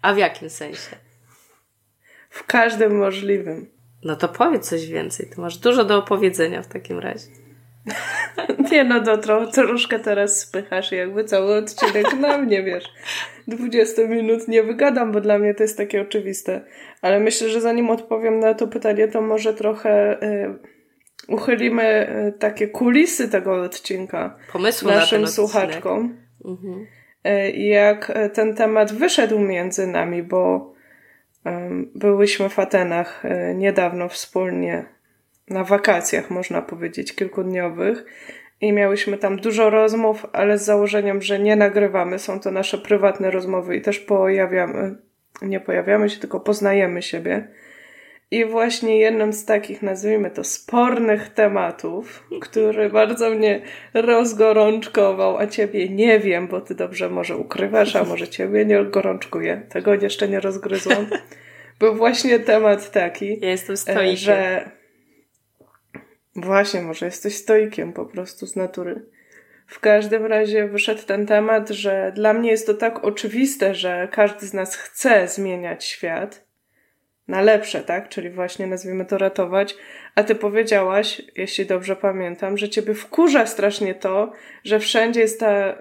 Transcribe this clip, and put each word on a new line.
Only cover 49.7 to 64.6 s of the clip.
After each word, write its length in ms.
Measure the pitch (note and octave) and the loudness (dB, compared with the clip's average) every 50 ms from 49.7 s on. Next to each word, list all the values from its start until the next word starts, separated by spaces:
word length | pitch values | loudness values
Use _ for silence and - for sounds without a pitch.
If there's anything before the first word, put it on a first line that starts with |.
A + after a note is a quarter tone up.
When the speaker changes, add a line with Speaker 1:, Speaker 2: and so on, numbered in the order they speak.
| G3 - | -10 -6
Speaker 2:
nazwijmy 500 | G#3+ G3 F#3+ F#3 G3+ G#3 G#3+ G#3+ G3+ F3+ | -4 -6 -4 -2 0 0 0 2 0 -2
to, 120 | - - F3+ | -4 -8 -6
spornych 840 | - - - - - A#3+ A#3+ A#3+ B3+ B3 A3+ A#3 A3 G#3+ G#3+ - - | -6 -8 -8 -8 0 2 2 2 4 2 0 2 2 2 0 -2 -6
tematów, 920 | - - G#3+ G3+ G3+ G3 F3+ E3+ E3+ - - E3 E3+ G3 A#3+ - - - - _ - - | 2 2 2 4 4 2 -2 -2 -4 -8 -10 -8 -8 -8 -10 -12 -18 -20 -14 _ -12 -12
który 480 | - - - A3 A3 G#3+ G#3+ G#3+ G#3+ G#3 | -12 -4 0 2 2 2 2 2 0 2
bardzo 400 | G3+ G#3+ A3 A3 A#3 A#3 A#3 A3+ | 4 4 4 4 2 0 0 0
mnie 320 | A3 A3 A3 G#3+ G3+ G#3 - - - - - - - | 2 2 2 2 2 0 -4 -12 -18 -20 -20 -4 -2
rozgorączkował, 1400 | A3+ A3+ A#3 A#3+ A3+ A#3+ A#3 A3 G#3 A3 A3 A3 G#3+ G#3+ G#3+ A3 A3 G#3+ - - A3 G3+ G3 F#3+ F#3+ F#3+ F#3+ F#3 | 0 2 4 4 4 4 2 2 4 4 6 6 6 6 4 4 0 -4 -2 2 4 4 4 4 2 0 0 2
a 100 | - G#3 | 0 -2
ciebie 420 | G#3 - - G#3 G3+ G#3 G#3 F3+ F#3+ | -4 0 -2 -2 -2 0 -2 -2 -2
nie 300 | G3 G3 A3 A#3+ A3 G#3+ | 2 2 6 6 6 6
wiem, 280 | G3+ G3 F3 F3 F3+ | 4 2 0 -2 -2
bo 140 | F3+ F#3 F#3 | -4 -6 -8
ty 140 | F#3+ - F#3 | -8 -10 -8
dobrze 340 | F3+ F3+ F3+ F#3 F3 F3+ F3+ | -6 -6 -8 -4 -6 -6 -4
może 280 | F3+ F3+ F3 F3 F3 | -4 -4 -6 -6 -6
ukrywasz, 580 | - - - - - F#3+ G3+ G#3+ A3+ G3+ G3+ - | -8 -8 -6 -4 -4 -4 2 4 4 4 4 2
a 80 | F#3 F3+ | 0 0
może 240 | F3 E3+ E3+ E3+ | 0 -2 -6 -6
ciebie 380 | - - - F#3 G3 G3+ G#3+ G#3+ | -8 -6 -6 -4 0 2 2 4
nie 200 | G#3+ G#3 G3+ G3+ | 4 4 4 2
gorączkuje. 760 | G3+ G3+ G3+ F#3+ F#3+ F#3 F#3 - - - E3+ E3 E3 F3 G3+ G#3 - | 2 0 0 0 0 -4 -4 -8 -8 -6 -4 -4 -4 -4 -6 -8 -8
Tego 240 | - F#3+ F3+ G#3 G3+ | -8 -2 2 2 2
jeszcze 340 | G3+ G3+ G3+ - - G#3 | 2 2 -4 -2 -2 -2
nie 120 | G3+ G3 G3 | -2 -2 -2
rozgryzłam. 680 | F#3+ G3 F#3+ F#3+ - G3 F#3+ F#3+ - F#3+ F3+ G3+ G#3 G#3 - - - - - - - | -2 -4 -6 -6 -6 -4 -6 -4 0 0 0 0 0 -4 -6 -8 -8 -12 -20 -20 -20
Speaker 1:
<laughs> 360 | - - - - - _ _ | -20 -20 -20 -20 -20 _ _
Speaker 2:
Był 160 | G#3+ A3 G#3+ | 2 2 4
właśnie 440 | A3 A3+ A#3+ B3 - - C4 A#3+ A3+ | 4 2 2 2 2 2 2 2 2
temat 520 | A3+ - G#3+ G#3+ G#3+ G#3 G3+ G3+ G3+ - | 4 4 2 4 6 4 2 2 -2 -2
taki, 480 | - G#3 F3 F3 E3+ - G3+ G3 G#3+ G#3+ | 0 0 0 0 -4 -8 -6 -6 -6 -4
Speaker 1:
Ja 80 | G3+ F#3 | -2 -2
jestem 240 | F#3 F#3 F#3 - G3 | -2 -2 -4 -8 -8
Speaker 2:
e, 40 | |
Speaker 1:
stoikiem. 380 | G3 - - G3 G#3 G3 F#3 F#3 | -6 -4 -2 0 0 2 0 0
Speaker 2:
że 520 | F#3 G3 G3+ G3+ G3 F#3+ F#3 F#3 F3+ | 0 2 2 2 2 2 0 -2 -4